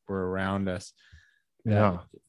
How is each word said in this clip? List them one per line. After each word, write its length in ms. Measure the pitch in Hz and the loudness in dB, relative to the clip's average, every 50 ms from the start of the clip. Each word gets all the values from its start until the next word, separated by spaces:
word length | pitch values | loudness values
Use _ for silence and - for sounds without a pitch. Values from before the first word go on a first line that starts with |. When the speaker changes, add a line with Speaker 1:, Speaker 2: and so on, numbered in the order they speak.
| _ | _
Speaker 1:
were 220 | - 98 95 92 92 | -6 -4 -4 -2 -2
around 380 | 92 95 95 95 98 98 98 95 | -2 -2 -2 0 0 0 -2 -2
us 240 | 90 90 - - - _ _ _ - - - _ _ _ _ _ _ _ - | -4 -6 -8 -12 -20 _ _ _ -20 -20 -20 _ _ _ _ _ _ _ -2
that 80 | 113 104 | 2 4
Speaker 2:
Yeah. 240 | 104 107 98 87 87 - - - - _ | 4 4 4 2 0 -6 -14 -20 -20 _